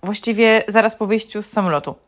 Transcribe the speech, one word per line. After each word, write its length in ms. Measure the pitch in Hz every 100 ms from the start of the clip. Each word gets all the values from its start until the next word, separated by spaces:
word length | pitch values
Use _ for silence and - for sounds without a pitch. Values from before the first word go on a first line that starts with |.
właściwie 600 | 180 208 - 220 226 220 -
zaraz 280 | 214 220 226
po 100 | 208
wyjściu 360 | 220 - 208
z 40 | 208
samolotu. 480 | - 190 147 143 -